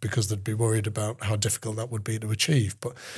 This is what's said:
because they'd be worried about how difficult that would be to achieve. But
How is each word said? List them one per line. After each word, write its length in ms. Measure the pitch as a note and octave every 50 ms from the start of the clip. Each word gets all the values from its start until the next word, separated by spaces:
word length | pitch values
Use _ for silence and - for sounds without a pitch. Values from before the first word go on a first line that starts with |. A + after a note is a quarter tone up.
because 260 | - G#2+ - A#2 G#2
they'd 160 | F#2+ G#2+ G2 G2
be 100 | A2 G#2+
worried 320 | A2 A#2 A2+ A2 A2 G#2
about 380 | A2 G2+ A2 G#2 G#2+ A#2+ - -
how 140 | G#2 G#2+
difficult 400 | G#2 G#2 A2+ - - - A2+ G#2+
that 120 | A2 A2+ B2+
would 140 | A#2 G#2+ G2+
be 160 | A#2 A2 A2
to 100 | A2 G#2+
achieve. 460 | A2 - - - D#3 C3 G#2+ G2 - -
But 140 | - A#2+ - - - - -